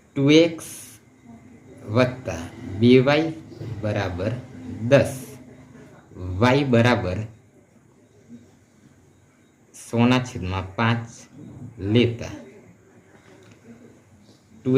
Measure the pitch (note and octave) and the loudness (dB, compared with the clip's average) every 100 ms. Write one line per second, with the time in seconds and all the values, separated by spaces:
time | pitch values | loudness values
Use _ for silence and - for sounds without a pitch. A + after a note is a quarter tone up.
0 | _ C#3 C#3 D#3 E3 - - - - - | _ 0 6 6 6 0 -14 -18 -20 -20
1 | _ _ - - - - - - G#2 A2+ | _ _ -20 -20 -20 -20 -20 -18 -4 0
2 | B2+ - - E2+ E2+ - - F#2+ A#2+ B2+ | 0 -2 -10 -10 -12 -16 -14 2 6 6
3 | C3 D3+ D#3+ - - - - - G#2+ G2+ | 6 2 0 -6 -16 -16 -12 -8 -6 -4
4 | F#2+ F2 G#2 B2 - - - G2+ A#2 C3+ | -4 -4 -6 -8 -12 -16 -14 -10 2 4
5 | - - - - - - - - - - | 4 -4 -14 -20 -20 -20 -20 -20 -20 -20
6 | _ - F#2 F#2 B2 C#3 C#3 A#2 A#2+ G#2+ | _ -14 -10 0 2 2 2 4 4 2
7 | F2+ A2 - - _ _ _ _ _ _ | -2 -6 -10 -16 _ _ _ _ _ _
8 | _ _ _ A#3+ - _ _ _ _ _ | _ _ _ -20 -20 _ _ _ _ _
9 | _ _ _ _ _ _ _ - - A#2 | _ _ _ _ _ _ _ -20 -6 2
10 | A#2+ B2+ B2+ - F2+ F#2+ F2+ - A2+ A#2 | 4 2 -2 -8 -6 -6 -6 -2 0 -2
11 | - - - - - - - - G2 A#2+ | -6 -18 -20 -20 -20 -18 -20 -10 0 2
12 | A2+ A#2 - - - - - _ _ _ | 2 -2 -12 -16 -18 -20 -20 _ _ _
13 | _ - _ - - - A#3 - - - | _ -20 _ -20 -20 -20 -20 -20 -20 -20
14 | _ _ _ _ _ - C3 | _ _ _ _ _ -10 2